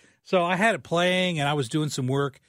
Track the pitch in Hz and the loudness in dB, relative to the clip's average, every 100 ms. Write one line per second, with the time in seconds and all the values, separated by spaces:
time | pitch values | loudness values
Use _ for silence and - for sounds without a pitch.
0 | _ _ - 185 170 180 226 175 - 165 | _ _ 0 0 2 2 0 0 -2 0
1 | 180 185 180 160 143 151 120 156 151 - | 2 2 0 0 0 0 -2 -2 -2 -4
2 | 127 139 143 - | -2 0 -2 -6